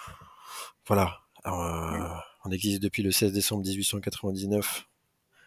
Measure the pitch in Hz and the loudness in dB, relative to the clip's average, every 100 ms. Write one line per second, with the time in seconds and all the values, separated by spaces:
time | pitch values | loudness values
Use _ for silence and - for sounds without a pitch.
0 | - - - - - - - - - 101 | -14 -16 -20 -20 -14 -12 -12 -6 4 6
1 | 90 - _ - - 90 85 82 - 107 | 4 0 _ -10 -6 -2 -2 -2 -2 -2
2 | 98 85 - - 101 92 104 98 101 - | -4 -6 -12 -10 -4 0 0 2 0 2
3 | 98 - 104 101 - 104 95 98 98 104 | 2 4 4 4 0 0 -2 0 0 -2
4 | 101 - 101 95 98 104 - - - _ | -4 -4 -4 -2 0 2 0 -4 -10 _
5 | _ _ _ _ | _ _ _ _